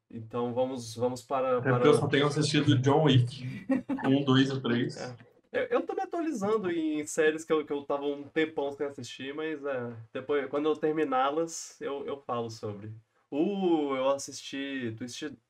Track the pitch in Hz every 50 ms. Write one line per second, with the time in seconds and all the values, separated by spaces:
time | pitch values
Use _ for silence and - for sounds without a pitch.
0 | _ - - 117 110 110 - 120 120 123 117 120 127 131 135 127 117 113 113 117
1 | 120 123 127 127 - - 143 135 131 131 127 123 120 135 123 123 127 147 147 -
2 | 147 - - 139 147 147 - 156 139 - - 147 139 139 123 120 - 135 139 156
3 | 156 143 123 120 120 - - - - - - - - - 269 254 - - 285 -
4 | - 135 135 143 143 135 131 131 135 131 139 131 127 120 120 135 139 151 - -
5 | 135 127 120 - - - _ _ _ _ - - - - - 247 339 339 381 392
6 | 381 370 349 339 320 320 294 226 190 208 220 220 190 180 170 165 156 156 151 151
7 | 147 147 - - 156 156 156 160 160 - 165 156 147 - 147 143 143 - 147 143
8 | 143 147 143 143 143 - - 160 156 156 156 160 143 143 143 143 147 139 143 -
9 | 120 - - - 131 135 139 151 156 160 156 143 135 143 139 127 120 120 117 113
10 | 113 - - 135 131 - 147 143 135 135 - 147 147 156 151 151 - 156 156 160
11 | 156 139 135 131 135 143 147 160 165 165 165 - - - - - 147 135 139 143
12 | - - 139 139 - - 123 120 117 117 110 - - 107 104 98 104 110 110 -
13 | - _ _ _ _ _ - 139 170 196 202 196 190 175 170 156 147 143 135 131
14 | 131 135 139 139 - - 135 - - - - 139 139 139 139 135 123 113 110 113
15 | 127 120 120 - 151 151 127 - _ _